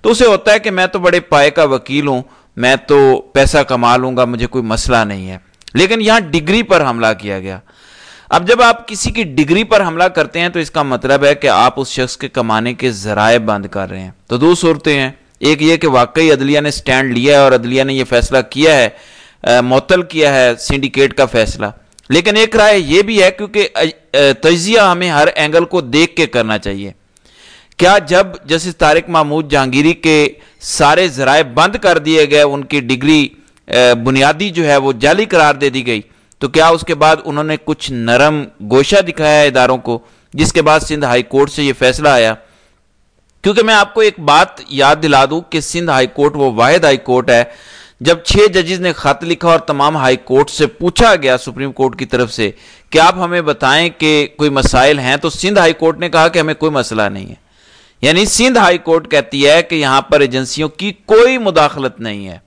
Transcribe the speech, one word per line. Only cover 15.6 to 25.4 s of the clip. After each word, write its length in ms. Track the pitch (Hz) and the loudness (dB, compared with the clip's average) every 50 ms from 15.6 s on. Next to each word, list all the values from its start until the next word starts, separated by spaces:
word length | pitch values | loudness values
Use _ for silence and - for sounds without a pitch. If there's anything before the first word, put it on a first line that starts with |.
یہ 160 | 151 160 165 | 2 0 2
کہ 100 | 156 165 | 2 0
واقعی 440 | 156 131 123 123 120 - 160 165 160 | 0 2 2 0 0 0 0 2 2
عدلیہ 280 | 147 131 135 139 147 147 | 2 2 0 -2 0 0
نے 120 | 147 147 | -2 -2
سٹینڈ 420 | 143 - - 135 131 131 135 131 120 | -6 -6 -4 -2 -2 0 0 -2 -2
لیا 240 | 120 123 143 143 | -2 2 2 4
ہے 60 | 139 139 | 4 4
اور 80 | 135 | 4
عدلیہ 320 | 131 123 117 120 127 131 135 | 4 2 0 -2 -2 -2 -2
نے 100 | 135 135 | -2 -2
یہ 100 | 131 127 - | -4 -4 -2
فیصلہ 280 | 127 120 120 - 135 131 120 - | 0 -2 0 0 -2 -2 -2 -2
کیا 260 | - 131 151 160 156 | -4 0 2 2 4
ہے، 140 | 135 120 104 - - - - - - - - _ _ - | 2 2 0 -4 -12 -20 -20 -20 -20 -20 -20 _ _ -2
آ، 180 | - 120 123 | 0 0 2
معطل 400 | 123 123 127 135 - - 185 180 | 2 0 -2 -2 0 0 -2 -2
کیا 320 | 175 - - 156 151 143 139 | -2 -4 -2 0 0 2 2
ہے 220 | 131 127 123 117 | 2 2 2 0
سنڈیکیٹ 640 | - - - 143 139 135 135 - 135 139 127 - | -2 -6 -6 -6 -4 -4 -4 0 0 0 0 2
کا 80 | - 131 | -2 -2
فیصلہ۔ 400 | 120 - 117 110 104 - - 107 101 - _ _ _ _ - _ _ | 0 0 -2 -2 -2 -4 -6 -8 -10 -10 _ _ _ _ -20 _ _
لیکن 260 | 135 165 175 214 208 | -2 0 0 0 0
ایک 200 | 214 226 220 220 | 0 0 2 2
رائے 240 | 220 208 214 208 196 | 2 4 4 4 2
یہ 220 | 165 135 151 190 | 0 2 2 2
بھی 220 | 208 202 226 202 185 | 2 2 2 2 2
ہے، 80 | 185 | 2
کیونکہ، 360 | 190 185 208 196 214 208 196 - _ | 0 -2 -12 -6 -2 -2 -2 -2 _
آ، 40 | - | -4
آ، 380 | 160 160 - _ _ _ - 135 143 139 131 110 | -4 -4 -4 _ _ _ 0 2 2 2 2 2
تجزیہ 380 | - 160 175 170 165 202 226 226 | 2 0 0 0 0 0 2 4
ہمیں 300 | 202 190 175 175 180 180 | 4 4 2 0 -2 -2
ہر 180 | 156 147 - | 2 2 2
اینگل 380 | 170 - - | 2 2 -2